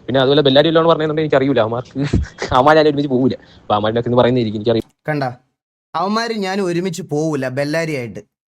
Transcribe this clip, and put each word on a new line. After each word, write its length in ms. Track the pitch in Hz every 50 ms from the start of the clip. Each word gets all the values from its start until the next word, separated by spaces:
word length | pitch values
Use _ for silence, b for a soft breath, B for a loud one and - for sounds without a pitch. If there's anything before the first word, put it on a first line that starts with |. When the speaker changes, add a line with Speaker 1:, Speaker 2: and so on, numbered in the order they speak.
| -
Speaker 1:
പിന്നെ 140 | - 123 135
അതുപോലെ 220 | 131 135 143 151
ബെല്ലാരി 260 | 147 135 131 143 156 165
ഉള്ളതാണ് 200 | 160 165 160 165
പറഞ്ഞിട്ടുണ്ടെങ്കിൽ 480 | 160 156 156 156 147 156 156 147 151
എനിക്കറിയില്ല. 240 | 135 135 139 131 117
അവന്മാർക്ക് 400 | 107 113 117 123 123 - - 135
<laughs> 520 | 143 147 - - - - - - - - 143
അവന്മാർ 220 | 127 127 151 156
ഞാൻ 120 | 160 151 151
ഒരുമിച്ച് 200 | 143 143 143 143
പോവില്ല. 300 | 131 120 135 123 - - b b b b
അപ്പൊ 120 | b - 107
അവന്മാരുടെ 240 | 104 104 107 113 117
അടുത്ത് 100 | 117 120
നിന്ന് 140 | 120 127
പറയുന്നതായിരിക്കും 360 | 117 120 127 127 117 107 104 107
എനിക്കറിയാം. 320 | 107 117 113 110 - _ _ _ - 151
Speaker 2:
കണ്ട, 160 | 151 147 139 123 131 - _ _ _ _ _ _ _ _ _ _ -
അവന്മാര് 380 | 160 180 196 214 226 233 233
ഞാൻ 280 | 226 214 190 185 190 202
ഒരുമിച്ച് 420 | 196 175 170 170 180 190 165 -
പോവില്ല 460 | 156 - 147 147 160 160 151 135 135 127
ബെല്ലാരിയായിട്ട്. 720 | 127 139 143 147 151 165 165 156 151 131 120 117 90 104 - _ _ _ _ _ _